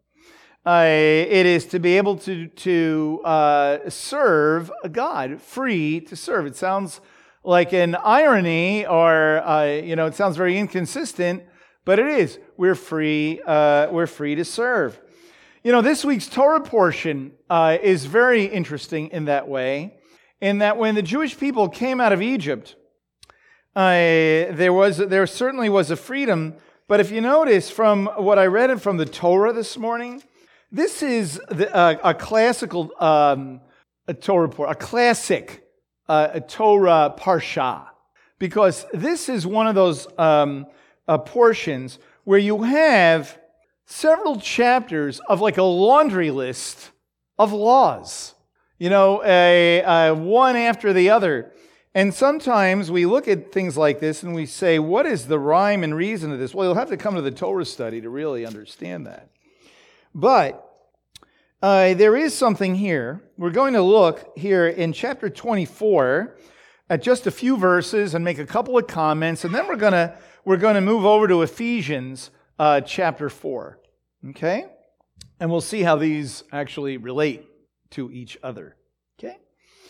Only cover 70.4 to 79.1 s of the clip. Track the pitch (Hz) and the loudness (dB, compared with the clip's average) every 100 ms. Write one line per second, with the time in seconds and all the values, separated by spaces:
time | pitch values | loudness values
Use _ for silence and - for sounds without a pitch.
70.4 | 190 190 214 208 190 226 196 214 214 175 | -2 0 2 2 0 2 4 4 4 2
71.4 | 160 - 233 240 139 143 127 131 - _ | 0 -4 -6 -6 -6 -8 -10 -16 -20 _
72.4 | _ - 151 143 - - 175 139 147 - | _ -2 2 2 0 -4 -4 -4 -10 -10
73.4 | 147 123 - - _ _ _ _ 135 135 | -10 -10 -12 -20 _ _ _ _ -20 -6
74.4 | 160 208 - _ _ _ _ _ - - | -4 -4 -8 _ _ _ _ _ -20 -8
75.4 | 165 170 - 220 170 156 160 151 139 - | -4 -4 -4 -2 0 2 0 -4 -8 -14
76.4 | - 143 135 - 139 131 120 131 151 113 | -14 -12 -10 -10 -10 -10 -8 -4 -4 -4
77.4 | - _ _ _ _ - 123 123 120 - | -16 _ _ _ _ -14 -14 -14 -20 -16
78.4 | 131 107 76 _ _ _ _ | -16 -16 -20 _ _ _ _